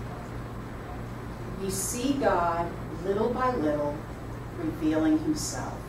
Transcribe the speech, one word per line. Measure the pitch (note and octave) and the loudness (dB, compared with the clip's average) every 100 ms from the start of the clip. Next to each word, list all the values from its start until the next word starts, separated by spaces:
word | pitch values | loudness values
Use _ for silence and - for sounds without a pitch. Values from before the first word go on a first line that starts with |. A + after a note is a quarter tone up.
| - - - - - - - - - - - - - - - - | -6 -8 -8 -8 -8 -8 -8 -8 -8 -8 -8 -8 -8 -8 -6 -4
We | F#3+ | -2
see | - - A#3+ C#4 | -2 -2 0 2
God, | C4+ D3+ F3 E3+ E3+ E3+ - - D#3+ | 4 6 6 4 2 0 -4 -6 -4
little | F#3 G3+ A#3 | 0 2 2
by | B3+ B3+ | 4 2
little, | G3 D3+ D3 D3 - - - - - - - | 4 2 2 0 -2 -8 -10 -8 -8 -8 -4
revealing | D#4 - D#3 D#3 D#3 D#3 | -4 0 2 4 6 6
himself. | - - - - - - | 4 0 0 -4 -6 -6